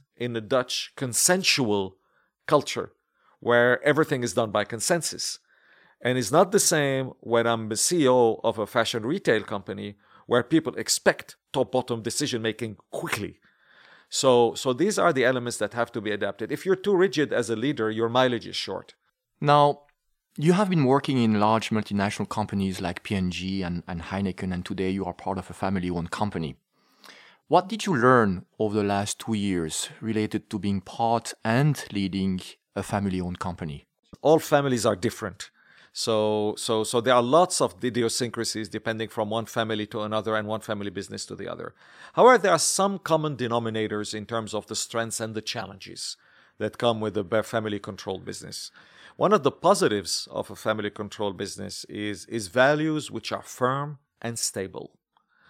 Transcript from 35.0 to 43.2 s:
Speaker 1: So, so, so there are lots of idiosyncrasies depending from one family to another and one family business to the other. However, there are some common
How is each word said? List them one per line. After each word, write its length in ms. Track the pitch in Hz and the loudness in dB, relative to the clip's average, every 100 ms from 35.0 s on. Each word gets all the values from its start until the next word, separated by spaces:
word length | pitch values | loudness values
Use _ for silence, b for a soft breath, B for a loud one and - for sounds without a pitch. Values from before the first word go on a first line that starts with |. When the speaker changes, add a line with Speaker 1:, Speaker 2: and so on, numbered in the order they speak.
| 110 - 104 92 - _ b b b | -2 -4 -10 -10 -18 _ b b b
Speaker 1:
So, 640 | - - 110 107 107 104 - | -8 -2 0 2 0 -2 -4
so, 280 | - 113 107 | -2 -2 0
so 160 | 123 | 0
there 140 | 110 123 | 4 4
are 60 | |
lots 380 | 120 151 180 - | 6 4 4 2
of 240 | 123 - | -2 -2
idiosyncrasies 840 | 127 117 117 - 120 107 113 113 107 | -4 0 -2 -2 -4 -4 -6 -6 -6
depending 400 | 110 110 110 110 | -8 -6 -6 -6
from 200 | - 107 | -4 -2
one 180 | 110 110 | -2 -4
family 380 | - 110 110 104 | -4 -2 -2 -4
to 160 | 113 | -6
another 340 | 107 110 107 110 | -4 -4 -2 -2
and 100 | 104 | -2
one 140 | 110 | -6
family 300 | - 104 101 | -6 -6 -6
business 340 | 92 95 104 - | -8 -10 -10 -12
to 100 | 98 | -10
the 140 | 90 | -10
other. 260 | 85 82 - B B B | -10 -12 -14 B B B
However, 240 | - 214 247 | 6 8 8
there 160 | 190 | 6
are 60 | 165 | 4
some 400 | - - 196 190 | 2 2 0 0
common 360 | - 160 | 0 0